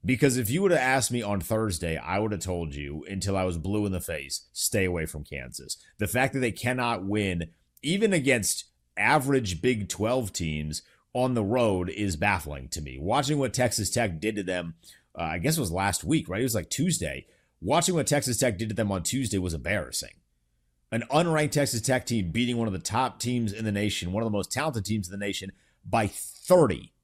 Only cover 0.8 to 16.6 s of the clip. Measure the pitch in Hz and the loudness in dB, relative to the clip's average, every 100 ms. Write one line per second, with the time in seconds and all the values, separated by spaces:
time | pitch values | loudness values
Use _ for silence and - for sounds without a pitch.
0.8 | 127 131 123 123 104 101 87 113 110 85 | 4 2 2 -2 0 -2 0 0 0 0
1.8 | 85 80 62 95 110 101 95 87 82 69 | -2 -4 -2 -2 0 -2 -4 -4 -4 -6
2.8 | 71 76 - 98 95 98 92 87 82 104 | -8 -8 -8 -4 -2 0 0 -2 -2 0
3.8 | 101 92 80 80 69 - - - - 113 | 0 -2 -4 -6 -6 -10 -10 -4 -2 2
4.8 | 92 87 78 76 73 71 64 - 67 - | 2 0 -4 -6 -10 -12 -12 -14 -12 -14
5.8 | - _ 104 123 131 135 123 - 123 127 | -14 _ -2 2 0 2 -2 -2 -2 0
6.8 | 120 113 98 104 101 87 82 _ _ - | -2 -2 0 0 2 0 -4 _ _ -10
7.8 | 139 190 220 185 131 123 98 - - _ | -2 2 4 4 4 2 2 -4 -6 _
8.8 | _ - 107 151 135 139 107 85 120 120 | _ 0 4 4 6 2 2 0 2 2
9.8 | 95 - 107 127 110 - 85 76 76 76 | -2 -2 0 0 -2 -4 -2 -2 -4 -6
10.8 | - _ _ 123 127 120 101 123 117 92 | -10 _ _ -2 0 2 2 4 4 2
11.8 | 90 - 104 80 101 95 - 71 65 - | -2 -2 -2 2 2 2 -2 -10 -8 -10
12.8 | 73 65 80 127 135 147 131 117 123 - | -8 -8 0 0 2 0 0 2 2 2
13.8 | 98 - 113 82 107 107 90 90 85 82 | 0 0 0 0 -2 -2 -2 -4 -4 -12
14.8 | - - _ - 82 85 104 160 104 85 | -20 -20 _ -6 -4 0 0 0 0 0
15.8 | 98 - 85 156 - 95 127 107 | 0 0 0 0 0 -2 0 -2